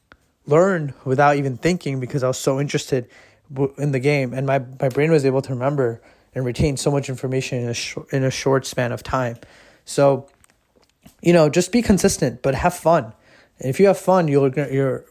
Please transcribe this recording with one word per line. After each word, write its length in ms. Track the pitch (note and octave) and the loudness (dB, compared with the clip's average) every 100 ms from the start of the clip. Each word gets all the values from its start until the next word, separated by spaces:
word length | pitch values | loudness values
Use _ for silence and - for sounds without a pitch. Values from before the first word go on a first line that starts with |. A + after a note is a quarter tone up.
| _ - _ _ - | _ -20 _ _ 0
learn 480 | D3+ F#3+ F3 C#3+ - | 4 4 0 -4 -8
without 320 | C3 C3 C#3+ C#3+ | -2 2 4 2
even 220 | C3+ A#2+ | -2 -2
thinking 420 | E3 F3+ C#3+ C3+ | -2 -2 -4 -6
because 220 | A#2+ C#3+ | -6 -2
I 60 | B2+ | -2
was 100 | B2+ | -2
so 200 | D#3 C3+ | -2 -2
interested 520 | C#3+ D3 - C3 B2 - _ _ - | -2 -4 -2 -4 -4 -16 _ _ -12
w-, 220 | C3+ C#3 - | -4 -4 -2
in 160 | D3 | -4
the 80 | C3+ | 0
game. 320 | C#3 D3 B2+ | 0 0 -2
And 140 | B2+ C3+ | -4 -2
my, 140 | C#3 B2+ - | -2 -4 -4
my 80 | C3+ | -2
brain 220 | C#3+ D#3 | 0 2
was 160 | D#3+ C3+ | 2 2
able 160 | C3+ | 0
to 100 | C3+ | -2
remember 480 | B2+ C3 D3 A#2+ A#2 _ _ _ | -4 -2 0 -2 -4 _ _ _
and 100 | B2+ | -8
retain 320 | B2+ A#2+ D#3 C3+ | -6 0 0 0
so 140 | D3+ | -2
much 180 | C#3+ C3+ | -2 -4
information 540 | B2+ C3 C3 C3+ B2+ | -6 -4 -4 -4 -4
in 60 | A#2+ | -4
a 60 | |
sh-, 220 | A#2 - - - | -6 -8 -12 -6
in 120 | C#3 | -2
a 60 | C3 | -2
short 360 | - C3+ C3+ - | -2 0 0 -2
span 260 | - A#2+ | -4 -4
of 100 | B2 | -6
time. 340 | - C3 B2 A#2 - _ _ _ | -4 -4 -4 -6 -16 _ _ _
So, 440 | - - C#3+ C3 - _ _ _ _ _ _ _ - _ | -6 2 2 2 -4 _ _ _ _ _ _ _ -20 _
you 100 | E3+ | 4
know, 160 | F3 D3+ | 6 6
just 240 | F3 - | 2 2
be 100 | A#3+ | 2
consistent, 600 | A3+ F#3 G3 - C3+ - | 2 2 2 0 -2 -2
but 120 | C#3 | -2
have 200 | C3+ E3+ | 0 -2
fun. 380 | - D#3+ E3 A2+ - _ _ _ - | 0 2 2 0 -12 _ _ _ -8
And 100 | C#3 | -4
if 100 | C3+ | 4
you 60 | G3 | 4
have 120 | F3+ | 4
fun, 300 | - F#3 D#3 | 2 2 4
you're 220 | C#3 C#3 | 2 2
gonna, 200 | C#3 C3+ | 0 -2
you're 340 | C3+ C3+ A#2+ - | -2 -2 -4 -8